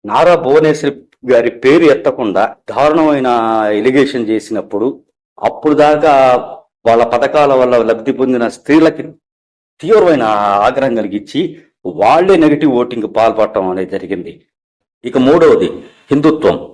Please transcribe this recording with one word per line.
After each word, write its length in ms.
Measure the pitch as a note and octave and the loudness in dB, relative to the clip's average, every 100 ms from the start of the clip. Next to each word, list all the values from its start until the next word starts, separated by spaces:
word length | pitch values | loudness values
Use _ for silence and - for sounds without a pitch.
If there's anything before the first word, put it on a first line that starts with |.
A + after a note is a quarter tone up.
| G#2 | -4
నారా 300 | A#2 E3 E3 | 0 2 2
భువనేశ్వరి 580 | B2+ D3 D#3 D3+ C#3+ C#3 _ _ B2+ | 2 2 2 0 -4 -8 _ _ 0
గారి 200 | A#2+ A#2 | 0 0
పేరు 320 | - C3 D#3+ | 0 2 4
ఎత్తకుండా 680 | E3 - D3 C3+ A2+ F2+ A2+ - - | 4 2 -2 -4 -4 -2 -2 -6 -10
దారుణమైన 580 | B2 D3 D#3+ D#3 C#3+ B2+ A#2+ A2+ A2+ G#2+ | -2 0 2 0 0 0 0 0 -2 -2
ఎలిగేషన్ 560 | G#2 A#2+ C3+ C3+ C3 G#2+ | 0 0 2 0 -2 -4
చేసినప్పుడు, 680 | A2 - G#2+ - G2+ A#2+ - _ _ _ - | -4 -4 -10 -6 -4 -4 -6 _ _ _ -6
అప్పుడు 300 | A#2+ - D#3 | -6 -2 -2
దాకా 400 | C#3+ D3+ D3+ D#3 C3+ C3 B2 - - _ _ A#2 | 2 2 2 2 4 4 2 -4 -18 _ _ 0
వాళ్ళ 180 | A#2 | 2
పథకాల 500 | A#2 A#2+ C3+ D3+ C#3+ | 0 -2 0 0 2
వల్ల 240 | C3 B2 B2 | 2 2 0
లబ్ధి 340 | A2+ A#2 C3+ | 0 -2 -4
పొందిన 360 | B2 C3 B2 A2+ | -4 -2 -2 -4
స్త్రీలకి 560 | - - D#3 D#3+ D#3 - - _ _ _ _ _ _ | -8 0 2 2 -2 -16 -18 _ _ _ _ _ _
తీవ్రమైన 420 | D#3+ A3 F3+ D3 A2 G#2 G#2 G2+ A2 | 0 2 2 2 0 0 0 0 0
ఆగ్రహం 280 | C3 C3 A#2 | 0 -4 -4
కలిగించి, 600 | G2+ G#2 - C#3+ F3 - _ _ - | -6 -8 -8 -6 -6 -10 _ _ -14
వాళ్లే 520 | D#3 - D#3 F#3 F#3 | -2 2 2 2 2
నెగటివ్ 340 | D#3 D3 D3+ | 2 2 0
ఓటింగ్ 320 | A#2+ A#2+ A#2 G#2 A2 | 0 -4 -6 -6 0
పాల్పడటం 520 | A2+ A2 G#2 G#2 F#2+ | 0 0 -2 -2 -4
అనేది 220 | F#2 F#2 | -6 -6
జరిగింది. 500 | G2 F2 F#2+ E2 E2 _ _ _ _ _ _ A#2+ | -8 -8 -10 -10 -18 _ _ _ _ _ _ -6
ఇక 120 | C3+ | 0
మూడవది, 480 | B2+ E3 D#3+ - F#2 - - _ _ | 2 4 4 4 0 -8 -20 _ _
హిందుత్వం. 480 | C#3+ D3+ D#3 - - - | 0 0 0 -2 -2 -10